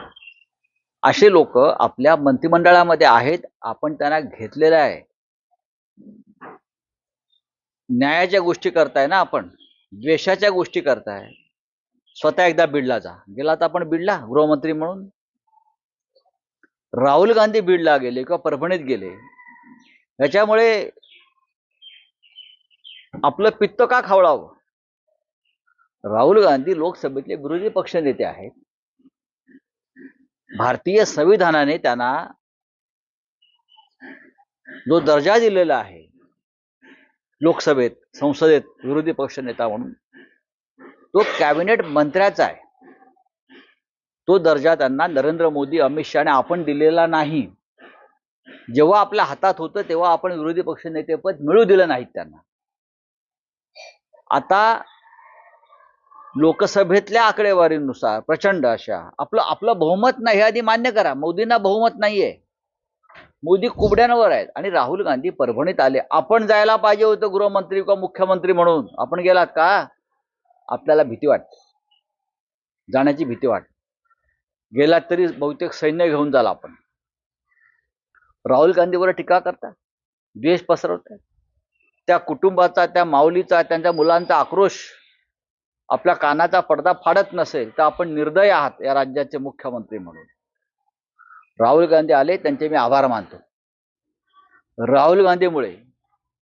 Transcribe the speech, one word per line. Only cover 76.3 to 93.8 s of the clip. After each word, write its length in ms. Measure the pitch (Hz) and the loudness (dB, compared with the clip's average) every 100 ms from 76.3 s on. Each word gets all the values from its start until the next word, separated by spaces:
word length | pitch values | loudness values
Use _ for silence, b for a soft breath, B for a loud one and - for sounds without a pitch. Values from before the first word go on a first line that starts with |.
जाल 140 | 127 107 | 0 0
आपण. 280 | 90 - - _ _ _ _ _ _ _ _ _ _ _ _ _ _ _ _ - | -4 -14 -20 _ _ _ _ _ _ _ _ _ _ _ _ _ _ _ _ 0
राहुल 220 | 131 165 | 2 4
गांधीवर 380 | 175 175 175 185 | 2 0 0 -2
टीका 300 | 180 151 - | -2 0 -2
करता, 300 | 180 - - - _ _ _ _ _ 107 | -2 -10 -16 -20 _ _ _ _ _ -6
द्वेष 260 | 143 175 | -2 -2
पसरवताय. 560 | 175 165 170 175 _ 208 _ _ _ _ _ _ _ _ - | 0 -2 -2 -8 _ -20 _ _ _ _ _ _ _ _ -2
त्या 100 | 175 | -2
कुटुंबाचा, 680 | - 170 190 180 180 180 175 | -2 -2 -2 2 0 2 0
त्या 200 | 175 170 | 0 0
माऊलीचा, 580 | 139 160 175 180 170 | 2 2 2 0 0
त्यांच्या 280 | 165 165 175 | 0 -2 -2
मुलांचा 460 | 165 156 170 175 160 | 0 2 2 2 0
आक्रोश 520 | 131 175 190 - - - _ _ _ _ _ _ _ _ - | 0 0 0 0 -18 -20 _ _ _ _ _ _ _ _ -6
आपल्या 260 | 127 175 170 | -2 0 0
कानाचा 440 | 147 151 170 180 | 0 0 0 0
पडदा 340 | - 147 165 175 170 | 0 0 0 -2 0
फाडत 280 | 180 196 | 0 0
नसेल, 440 | 180 151 151 110 - | -4 -6 -6 -8 0
तर 60 | |
आपण 260 | 151 151 175 | 0 0 -6
निर्दय 400 | 151 151 165 202 | -4 -2 2 4
आहात 220 | 165 139 - 135 | 2 0 -4 -2
या 80 | |
राज्याचे 440 | 139 131 135 139 143 | -2 -2 -4 -6 -8
मुख्यमंत्री 600 | 135 - 135 120 104 107 | -12 -10 -12 -12 -12 -14
म्हणून. 280 | 87 82 80 _ _ _ _ _ _ _ _ _ _ - _ - | -14 -20 -20 _ _ _ _ _ _ _ _ _ _ -20 _ -2
राहुल 260 | 113 151 170 | 2 2 4
गांधी 280 | 160 156 | 2 2
आले, 240 | 143 147 185 | 2 2 -2
त्यांचे 320 | 156 139 156 | -4 -4 -4
मी 60 | 151 | -2
आभार 320 | 120 135 135 | 0 2 0
मानतो. 280 | 113 92 90 _ _ _ _ | -2 -10 -20 _ _ _ _